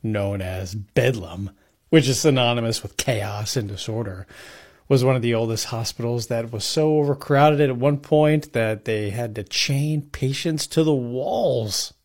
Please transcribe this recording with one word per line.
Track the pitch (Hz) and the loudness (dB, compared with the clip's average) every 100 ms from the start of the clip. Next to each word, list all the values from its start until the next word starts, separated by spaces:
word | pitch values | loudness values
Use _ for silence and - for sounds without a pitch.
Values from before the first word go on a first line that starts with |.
known | 110 104 101 101 | -4 -2 -2 -4
as | 92 92 92 | -6 -8 -8
Bedlam, | 107 98 - 123 113 82 90 98 - _ _ - | -10 -4 0 2 0 -6 -10 -10 -12 _ _ 4
which | 160 131 | 4 4
is | 127 | 2
synonymous | 156 131 120 120 113 113 | 4 4 2 0 -2 -4
with | 104 - | -6 -6
chaos | - 110 101 104 107 131 | -2 -2 -4 -6 -4 -4
and | 101 | -4
disorder, | 98 - 110 107 92 - - - - - _ - | -8 -6 -6 -6 -10 -14 -18 -20 -20 -20 _ 2
was | 135 | 4
one | 127 127 | 4 2
of | |
the | 117 113 | 2 2
oldest | 117 110 - | 0 -2 -4
hospitals | 117 110 - 117 120 110 | -4 -6 -4 -4 -2 -2
that | 117 117 | -4 -4
was | 110 | -6
so | - 160 156 151 | -4 0 2 4
overcrowded | 143 139 - 139 151 147 | 2 0 2 6 6 6
at | 139 123 | 2 2
one | 139 139 | 2 0
point | - 151 151 151 - | 2 4 4 2 0
that | 117 110 110 117 | -2 0 -2 -2
they | 110 104 | -2 -2
had | 110 117 107 | -4 -6 -8
to | |
chain | 95 - - 139 151 156 143 | -6 -4 -2 0 0 -2 -4
patients | - 135 139 170 156 - | -4 -4 -2 -2 -4 -2
to | 160 | 0
the | 156 139 | 2 2
walls. | 120 127 - 190 190 123 107 - - _ | -2 -4 -4 0 0 0 -2 -4 -8 _